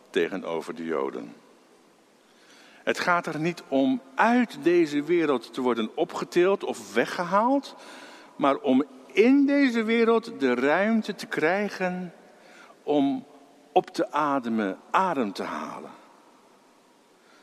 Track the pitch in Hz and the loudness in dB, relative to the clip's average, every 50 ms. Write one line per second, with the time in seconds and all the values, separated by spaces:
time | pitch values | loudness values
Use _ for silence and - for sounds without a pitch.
0 | _ _ - 95 85 82 95 92 - 85 82 80 76 82 85 78 82 82 80 71 | _ _ -2 -2 -2 -2 -2 -6 -8 -6 -6 -6 -6 -8 -10 -10 -8 -6 -4 -4
1 | 69 69 - 62 58 58 - - - - _ _ _ _ _ _ _ _ _ _ | -4 -4 -6 -10 -12 -14 -18 -20 -20 -20 _ _ _ _ _ _ _ _ _ _
2 | _ _ _ _ _ _ _ _ _ - - - - - - - - - 117 - | _ _ _ _ _ _ _ _ _ -20 -20 -20 -20 -20 -20 -8 -4 -4 -4 -2
3 | - 180 175 170 170 175 151 147 156 175 170 - - - 143 135 135 131 131 123 | 0 0 0 0 -2 -4 -4 -4 -2 -4 -4 -6 -6 -2 0 2 2 2 2 0
4 | - - - - 190 226 240 247 - - - 147 139 165 175 175 170 147 147 147 | -4 -4 -2 2 2 4 4 2 2 0 -2 -2 0 2 4 4 4 2 0 -2
5 | 147 151 175 175 160 147 139 120 - - - - 127 127 120 117 110 110 - - | -2 0 0 2 2 2 0 0 -2 -6 -8 -2 0 0 0 0 -2 -4 -4 -4
6 | 160 - - - 180 - - 170 175 190 196 202 - - 120 120 113 - - 226 | -4 -4 -4 -6 -8 -2 2 2 4 4 2 0 -2 -4 -6 -6 -10 -4 -2 0
7 | 123 - - - 175 175 185 202 220 247 269 285 277 - - - - - - - | 0 0 -2 -6 -4 0 0 2 2 2 2 0 -2 -4 -12 -20 -20 -20 -20 -20
8 | - - - - - - - - 151 139 135 139 - 143 131 131 147 - - - | -20 -20 -20 -20 -20 -18 -6 -2 0 0 0 0 2 2 2 2 2 0 -4 -20
9 | - - - - 214 247 269 285 277 277 285 285 277 262 226 233 220 214 226 233 | -20 -2 2 4 6 6 6 6 4 4 4 4 4 2 2 0 0 0 2 2
10 | 233 220 233 226 220 - - - 139 127 123 120 127 139 151 180 196 220 226 220 | 4 4 2 2 0 -4 -4 -2 0 0 2 2 2 2 2 2 2 2 0 0
11 | 214 - 196 - - - - - 151 156 180 202 208 196 - - 190 180 180 180 | 0 -2 -6 -10 -10 -8 -4 0 0 2 2 0 -2 -4 -4 -4 -4 -4 -4 -6
12 | 185 175 - - - - - - - - - - - - - _ _ - 147 147 | -8 -10 -14 -18 -20 -20 -20 -20 -20 -20 -20 -20 -20 -20 -20 _ _ -2 0 2
13 | 139 139 135 131 - - - - - - - - _ _ - 180 175 - - - | 2 0 0 -4 -6 -12 -20 -20 -20 -20 -20 -20 _ _ 0 0 0 0 -2 -4
14 | 165 - - 143 151 143 139 139 120 120 113 110 107 95 95 - - - - 170 | -4 -4 -2 -2 -2 0 -2 -2 -2 -2 -2 -2 -2 -2 -4 -8 -6 -2 0 0
15 | 190 185 165 139 120 101 92 - 98 82 82 78 76 67 64 69 73 71 - - | 0 0 0 -2 -4 -4 -4 -6 -8 -8 -8 -10 -10 -12 -12 -14 -14 -16 -18 -20
16 | - - - _ _ _ _ _ _ _ _ _ _ _ _ _ _ _ _ _ | -20 -20 -20 _ _ _ _ _ _ _ _ _ _ _ _ _ _ _ _ _
17 | _ _ _ _ _ _ _ - | _ _ _ _ _ _ _ -20